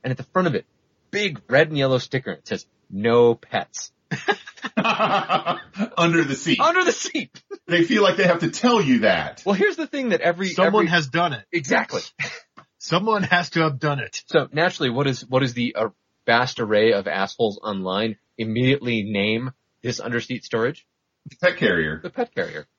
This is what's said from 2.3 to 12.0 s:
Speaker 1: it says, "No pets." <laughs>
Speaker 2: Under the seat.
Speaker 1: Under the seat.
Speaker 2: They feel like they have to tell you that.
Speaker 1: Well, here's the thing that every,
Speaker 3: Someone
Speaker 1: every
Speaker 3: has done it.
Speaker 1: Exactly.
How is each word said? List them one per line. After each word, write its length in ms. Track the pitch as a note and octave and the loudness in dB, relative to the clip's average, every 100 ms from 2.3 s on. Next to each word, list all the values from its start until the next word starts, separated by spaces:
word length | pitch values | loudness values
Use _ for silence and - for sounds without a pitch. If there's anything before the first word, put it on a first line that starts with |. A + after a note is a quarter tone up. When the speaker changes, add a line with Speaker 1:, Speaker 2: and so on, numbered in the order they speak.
Speaker 1:
it 140 | F2 - | -10 -8
says, 200 | F#2+ - _ _ | -10 -10 _ _
"No 420 | F#2+ A#2 A#2+ A#2+ A#2 | -2 2 6 6 4
pets." 560 | - G#2+ - - - _ _ | -4 -6 -6 -14 -16 _ _
<laughs> 680 | - - - - - - - | -6 -2 -2 -4 -14 -6 -2
Speaker 2:
Under 1500 | A3 - G#3+ G3 - F3+ E3+ - - F#3+ A3+ - E3+ E3 | 0 0 0 0 0 -2 -2 -6 -8 -8 -4 2 2 4
the 120 | C#3+ C3+ | 0 -2
seat. 240 | E3 - | -2 2
Speaker 1:
Under 240 | D4+ F4+ | 4 4
the 80 | F#4 | 2
seat. 500 | - - D4+ B3 - _ G4+ - | 0 -6 -6 -8 -16 _ -18 -2
Speaker 2:
They 160 | F3 | 2
feel 200 | E3+ G#3+ | 2 4
like 140 | G3 F#3+ | 4 4
they 100 | F#3 | 2
have 120 | E3+ | 2
to 100 | E3+ | -2
tell 320 | - B3 A#3+ | 0 2 4
you 180 | D3 B3 | 4 4
that. 440 | G#2 E2+ D#2+ - F#3 | 4 2 -2 -6 -2
Speaker 1:
Well, 100 | G3 | 0
here's 200 | G4+ E4 | 0 0
the 120 | D#4 | -6
thing 220 | C#4+ B3 | -4 -2
that 120 | F3+ | 0
every, 280 | E3+ F3 F#3+ | 0 0 -4
Speaker 3:
Someone 340 | E3+ G3 G#3 | 2 2 4
Speaker 1:
every 40 | D#3+ | 2
Speaker 3:
has 200 | E3+ C#3 | 0 0
done 260 | E3 F3 | -2 -2
it. 120 | B2 - | -4 -6
Speaker 1:
Exactly. 500 | E3+ C3 - - - | -6 -2 -2 -2 -8